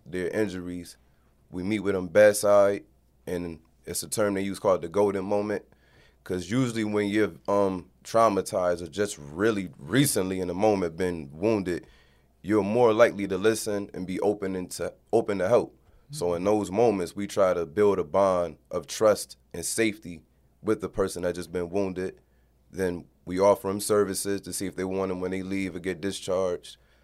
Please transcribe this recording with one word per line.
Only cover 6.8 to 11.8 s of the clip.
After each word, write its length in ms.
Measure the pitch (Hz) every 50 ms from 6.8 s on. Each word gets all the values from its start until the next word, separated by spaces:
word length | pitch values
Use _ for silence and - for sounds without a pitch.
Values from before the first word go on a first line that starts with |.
| 107
when 240 | 104 104 104 104 101
you're, 260 | 101 107 107 92 82 - _ -
um, 380 | 101 101 101 95 95 90 - - _ _ _
traumatized 760 | - - 113 113 110 98 95 90 - 107 98 90 90 87 82
or 60 | 90 80
just 300 | 69 95 104 - - -
really 520 | 73 71 73 85 104 113 110 101 92 85 65 -
recently 640 | 67 73 98 135 143 135 - 110 92 92 95 92
in 80 | 90 87
the 40 | 87
moment 440 | 92 107 107 104 95 90 82 80 82
been 320 | 95 90 87 82 73 69
wounded, 540 | 71 78 95 113 113 104 92 90 85 -